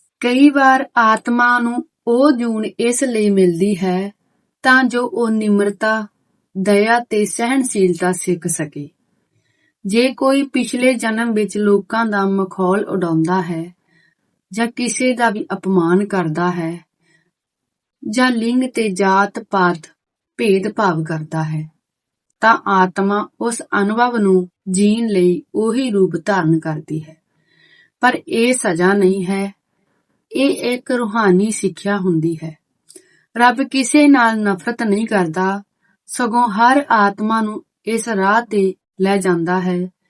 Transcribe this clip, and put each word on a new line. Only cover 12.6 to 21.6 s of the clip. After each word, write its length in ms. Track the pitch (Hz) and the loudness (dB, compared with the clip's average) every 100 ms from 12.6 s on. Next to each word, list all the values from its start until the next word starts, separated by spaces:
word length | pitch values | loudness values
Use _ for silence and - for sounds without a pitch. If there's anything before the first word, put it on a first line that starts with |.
| 185 196 - | 0 0 -2
ਉਡਾਉਂਦਾ 560 | 190 170 160 160 185 | -4 -2 0 0 -2
ਹੈ 340 | 175 165 170 _ _ _ _ _ _ _ _ | -2 -8 -10 _ _ _ _ _ _ _ _
ਜਾਂ 160 | 196 233 | -6 -6
ਕਿਸੇ 460 | 240 240 - 254 | -4 -6 -2 -2
ਦਾ 160 | 240 233 | 0 0
ਵੀ 160 | 208 - | -2 -6
ਅਪਮਾਨ 520 | 190 190 190 170 185 202 | -6 0 0 2 0 0
ਕਰਦਾ 460 | 196 165 156 180 | -2 -2 -2 -2
ਹੈ 340 | 175 165 170 - _ _ _ _ _ _ _ _ _ _ _ 220 | -4 -6 -10 -16 _ _ _ _ _ _ _ _ _ _ _ -6
ਜਾਂ 220 | 226 254 | 0 0
ਲਿੰਗ 320 | 233 233 254 254 233 | 0 0 0 -2 -2
ਤੇ 140 | 220 | -2
ਜਾਤ 500 | 185 190 190 202 226 | 0 2 2 0 -4
ਪਾਤ 400 | 220 196 180 165 - _ _ _ _ - | -6 0 0 -2 -10 _ _ _ _ -4
ਭੇਦਭਾਵ 680 | 226 190 202 202 202 160 | 0 0 0 -2 0 -2
ਕਰਦਾ 400 | 160 160 156 160 | -4 -6 -6 -6
ਹੈ, 280 | 160 156 | -4 -6